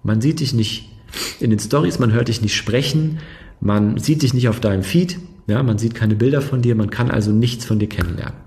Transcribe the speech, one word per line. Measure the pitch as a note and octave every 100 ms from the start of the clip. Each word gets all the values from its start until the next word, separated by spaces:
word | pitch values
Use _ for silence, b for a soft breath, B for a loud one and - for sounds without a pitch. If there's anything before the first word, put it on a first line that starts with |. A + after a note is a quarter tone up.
Man | G#2 A2
sieht | C3+ D#3+
dich | C3+
nicht | A2+ A2 - - - B B B B
in | A#2
den | G#2+
Stories, | - C#3 F3 E3+
man | A#2+
hört | A2+ A#2
dich | G#2+
nicht | G#2
sprechen, | - - A#2 D3 D#3 D#3 D#3 B B B B
man | G#2 G#2 G#2 A2
sieht | A#2+ D3+
dich | C3
nicht | B2+ B2
auf | G2+
deinem | G#2+ F#2+
Feed, | F2+ F3 F3+ - - - -
ja, | G#2+
man | C3 G#2+
sieht | A#2
keine | A#2 A2
Bilder | G#2+ B2 C#3+
von | C#3+ C3
dir, | A#2+
man | A2 G2+
kann | - A#2+
also | - G#2
nichts | G#2+ A#2+ -
von | - A2
dir | G#2
kennenlernen. | - F2 - - -